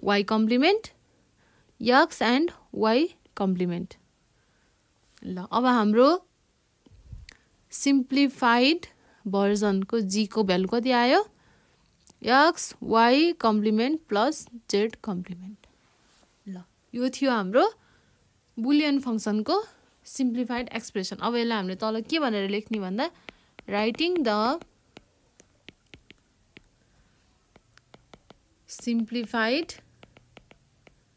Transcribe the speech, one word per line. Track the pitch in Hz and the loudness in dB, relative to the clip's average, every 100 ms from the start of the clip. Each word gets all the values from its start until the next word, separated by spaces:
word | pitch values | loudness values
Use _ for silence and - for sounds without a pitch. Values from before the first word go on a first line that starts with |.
वाई | 196 202 | 0 0
कम्प्लिमेन्ट, | 202 220 220 247 311 427 - _ _ _ _ _ _ _ _ - | 0 0 2 4 4 2 -2 _ _ _ _ _ _ _ _ -6
एक्स | 226 262 320 - | 2 4 4 0
and | 220 254 349 - _ - | 0 2 0 -4 _ -2
वाई | 220 240 349 - _ - | 2 2 0 -4 _ -4
कम्प्लिमेन्ट। | 196 180 180 175 180 - _ _ _ _ _ _ _ _ _ _ _ _ | -2 0 -2 -4 -8 -14 _ _ _ _ _ _ _ _ _ _ _ _
ल, | - 180 180 | -12 -10 -4
अब | 240 254 | 0 2
हाम्रो | 240 214 220 269 359 - _ _ _ _ _ _ - - - - - _ _ _ | 4 4 6 6 4 -2 _ _ _ _ _ _ -20 -20 -20 -20 -20 _ _ _
सिम्प्लिफाइड | - 285 277 254 269 277 - 240 240 269 349 - _ _ _ 202 | -4 0 2 2 0 0 0 2 4 4 0 -4 _ _ _ -4
भर्जनको | 196 202 208 208 190 190 233 | 0 0 2 0 0 -2 -4
जी | 196 202 208 | -2 -2 -2
को | 220 | -2
भ्यालु | 190 180 190 | 0 0 0
कति | 233 247 | -2 0
आयो? | 247 247 339 415 _ _ _ _ _ _ _ - _ | 2 4 2 0 _ _ _ _ _ _ _ -20 _
एक्स | - 262 320 330 - - | 2 4 4 2 -6 -8
वाई | - 226 233 277 339 | 0 2 4 4 2
कम्प्लिमेन्ट | 339 226 214 214 214 254 311 - | 2 0 2 2 0 0 -2 -2
प्लस | 202 254 311 - 240 - | 0 0 -2 -10 -16 -4
जेड | 202 220 - | -2 -2 -4
कम्प्लिमेन्ट। | 226 180 180 175 185 208 _ _ _ _ _ _ _ _ 202 | -8 -8 -8 -14 -16 -20 _ _ _ _ _ _ _ _ -18
ल, | 180 - _ _ 240 | -16 -18 _ _ -4
यो | 254 | -4
थियो | 254 269 | 0 0
हाम्रो | 226 185 240 415 - _ _ _ _ _ _ _ - | 0 2 2 2 0 _ _ _ _ _ _ _ -6
बुलियन | 240 294 302 277 | 0 2 2 0
फङ्सनको | 254 220 214 214 214 381 440 _ _ _ - | -2 -4 -2 -2 0 -2 -4 _ _ _ -12
सिम्प्लिफाइड | - 254 233 240 240 254 | -4 -2 -2 -4 -6 -8
एक्सप्रेसन। | 226 - 202 185 - | -10 -8 -8 -8 -6
अब | 214 240 | -4 -2
यसलाई | 233 220 | -2 -2
हामीले | 185 185 | -4 -6
तल | 220 220 | -4 -6
के | 220 320 | -4 -2
भनेर | 269 208 196 | -2 -2 -2
लेख्ने | 202 214 220 | -4 -6 -6
भन्दा, | 185 202 330 - - - _ - - | -4 -4 -6 -8 -20 -20 _ -20 -6
writing | 202 226 233 339 359 | -2 -2 -2 -2 0
the | 233 208 226 330 - _ _ - - _ _ _ _ _ - - _ - _ _ _ _ _ - _ _ _ _ _ _ _ _ _ _ _ _ _ - _ - - _ _ _ - | 0 0 0 -2 -8 _ _ -20 -20 _ _ _ _ _ -20 -20 _ -20 _ _ _ _ _ -20 _ _ _ _ _ _ _ _ _ _ _ _ _ -20 _ -20 -20 _ _ _ -20
simplified | - 240 233 220 240 214 233 220 285 330 - _ _ - _ _ - - - _ _ _ _ _ | -10 -4 -2 -2 -6 -4 -2 0 -2 -4 -12 _ _ -20 _ _ -20 -20 -20 _ _ _ _ _